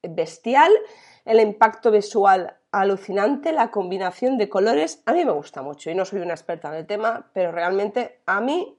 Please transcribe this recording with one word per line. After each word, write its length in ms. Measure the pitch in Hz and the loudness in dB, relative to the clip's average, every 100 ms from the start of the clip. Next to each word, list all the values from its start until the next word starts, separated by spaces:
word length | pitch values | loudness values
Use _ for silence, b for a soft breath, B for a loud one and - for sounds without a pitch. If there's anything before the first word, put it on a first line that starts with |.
bestial, 680 | 185 165 160 - 233 269 330 427 B B B B - | -8 -6 -6 -6 0 4 6 4 B B B B 2
el 140 | 226 | 4
impacto 520 | 214 208 220 - 233 | 4 4 2 4 2
visual 680 | 214 202 233 196 190 175 _ _ | 2 2 2 4 4 0 _ _
alucinante, 800 | 202 196 196 - 196 214 285 330 | 0 0 -2 -4 -2 0 0 -2
la 180 | 311 233 | 0 -2
combinación 720 | 214 180 190 185 - 247 262 | -2 -4 -4 -6 -2 -2 0
de 100 | 202 | -2
colores. 540 | 190 208 277 320 - - | 0 2 2 -2 -4 -2
A 80 | |
mí 100 | 330 294 | 0 0
me 60 | |
gusta 300 | 151 - 143 | -2 -6 -12
mucho 300 | 135 147 160 | -12 -12 -6
y 40 | 175 | -4
no 100 | 185 | -4
soy 160 | 202 | -6
una 120 | 175 | -6
experta 360 | 165 - 170 147 | -8 -8 -10 -8
en 40 | |
el 140 | 156 160 | -10 -8
tema, 420 | 208 220 233 - | -4 -4 -4 -8
pero 180 | 196 180 | -4 -4
realmente 720 | 170 185 196 208 247 233 _ - | -2 -2 -2 -2 -4 -6 _ -4
a 160 | 196 | -2
mí 340 | 240 330 427 | -2 -4 -6